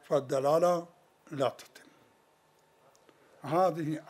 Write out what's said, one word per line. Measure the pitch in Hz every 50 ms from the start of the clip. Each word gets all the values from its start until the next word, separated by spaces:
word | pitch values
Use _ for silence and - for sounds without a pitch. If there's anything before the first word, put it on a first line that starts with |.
| -
فالدلالة | - 165 139 131 123 143 135 131 143 156 165 175 175 175 170 170 - - _ _ _ _ _ _ -
لا | 156 135 135 117
تتم." | - - - - - - - - _ _ _ _ _ _ _ _ _ _ _ _ _ _ _ _ _ _ _ _ _ _ _ _ - _ _ _ _ -
هذه | - 131 151 175 190 180 160 170 156 151 156 151 - -